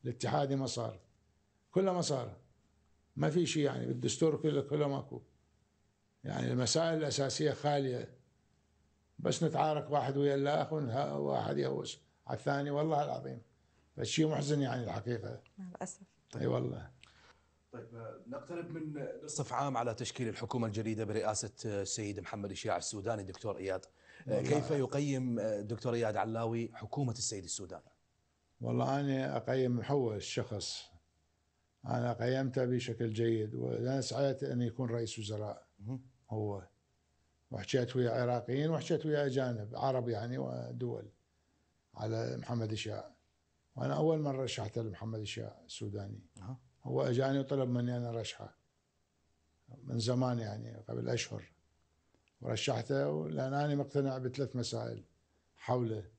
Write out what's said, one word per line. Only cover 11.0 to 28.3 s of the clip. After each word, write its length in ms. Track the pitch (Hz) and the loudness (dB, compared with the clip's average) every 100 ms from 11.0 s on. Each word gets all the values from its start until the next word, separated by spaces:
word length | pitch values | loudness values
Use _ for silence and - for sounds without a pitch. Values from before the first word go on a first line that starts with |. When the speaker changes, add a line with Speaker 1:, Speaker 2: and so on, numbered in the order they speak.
| 143 | 0
Speaker 1:
واحد 460 | 143 143 131 107 143 | 0 2 2 2 0
يهوس 420 | 135 67 - - _ _ - | 0 0 -4 -10 _ _ -8
على 120 | 123 | -4
الثاني، 320 | 143 143 143 | 0 0 0
والله 340 | 143 156 147 | 0 2 2
العظيم. 360 | 143 127 135 127 - _ _ _ _ - | 2 -2 -6 -10 -14 _ _ _ _ -6
فشي 280 | 117 - | -2 2
محزن 360 | 156 143 143 147 | 4 2 2 2
يعني 240 | 131 127 | 2 0
الحقيقة. 580 | 110 92 104 120 101 117 - - | -2 -4 -2 -4 -4 -10 -14 -14
Speaker 2:
مع 100 | 185 | -12
الأسف. 340 | 175 185 - 190 _ _ - | -8 -8 -8 -20 _ _ -2
Speaker 1:
أي 100 | 139 | 2
والله. 440 | 62 - - - - - - - - _ _ _ | 2 0 -4 -10 -18 -20 -20 -20 -20 _ _ _
Speaker 3:
طيب، 220 | 120 113 | -14 -12
آه، 260 | 117 113 - 110 | -12 -12 -12 -12
نقترب 420 | 139 - 170 165 | -12 -8 -10 -8
من 360 | 160 156 147 131 - | -6 -6 -6 -6 -8
نصف 280 | 147 - 139 | -8 -4 -2
عام 240 | 120 143 123 | 0 0 2
على 180 | 120 | 0
تشكيل 340 | 110 117 - 117 | -2 -4 -2 -2
الحكومة 380 | 98 104 127 113 | -2 -4 0 0
الجديدة 380 | 104 110 110 | 2 0 0
برئاسة، 480 | 104 107 107 104 107 - 113 | 0 2 2 0 -4 -6 -4
آه، 160 | 101 | -2
السيد 380 | 95 - 104 101 | -2 -2 -2 -4
محمد 300 | 90 107 101 | -6 -6 -4
الشياع 260 | 95 110 87 | -4 0 0
السوداني. 460 | - 107 101 110 | 0 -4 -2 -2
دكتور 340 | 95 90 110 92 | -4 -6 -4 -2
إياد، 300 | 95 92 - _ - - 131 | -2 -2 -4 _ -20 -14 0
آه، 80 | 131 | 0
Speaker 1:
والله. 140 | 127 | 4
Speaker 3:
كيف 200 | 147 - | 2 4
يقيم، 680 | 147 127 139 143 135 127 117 | 2 2 2 2 2 2 0
آه، 220 | 110 104 | 0 0
دكتور 340 | 104 110 127 | -2 -2 0
إياد 220 | 117 110 104 | 2 2 2
علاوي 540 | 107 113 113 117 117 | 0 0 0 0 -2
حكومة 380 | - 107 - 131 | -6 -6 -2 0
السيد 320 | 107 - 101 | 0 -4 -4
السوداني؟ 480 | 87 - 92 85 - _ _ _ _ | -6 -8 -8 -12 -14 _ _ _ _